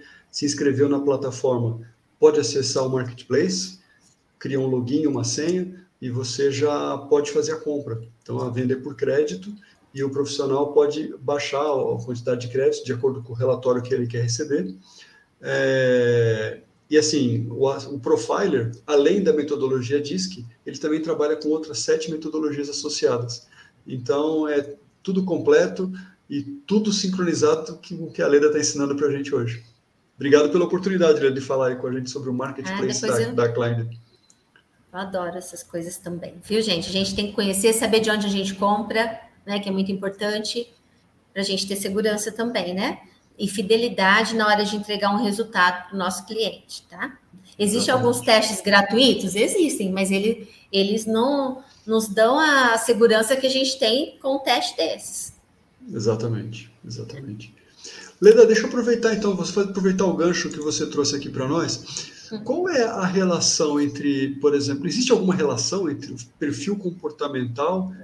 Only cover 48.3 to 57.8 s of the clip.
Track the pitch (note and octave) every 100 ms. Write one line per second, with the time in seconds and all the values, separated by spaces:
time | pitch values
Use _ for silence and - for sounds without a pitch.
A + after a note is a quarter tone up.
48.3 | A3 G#3+ G3+ G3+ G3+ G3 A3 C4 G3 F#3+
49.3 | G3 C#4+ G#4 D4+ A3+ F#3+ F#3+ F#3+ F#3+ G#3+
50.3 | A#3 - - - G3 G3 A3 A3 A3 B3+
51.3 | C#4+ C4 B3+ - - G#3+ A3 G#3+ G3 A3+
52.3 | C#4+ D#4 C4+ B3 A3+ A#3 G#3+ A3+ A3 A3
53.3 | C4 C4 C4 C4 - A3+ B3 E4 - C4+
54.3 | C#4 D#4 C#4+ F4+ - D#4+ - - - -
55.3 | - _ _ _ _ B3+ B2+ G#2+ A2 A#2+
56.3 | G#2+ - - - _ - A#2 G#2 C3+ C3+
57.3 | G#2+ - _ _ _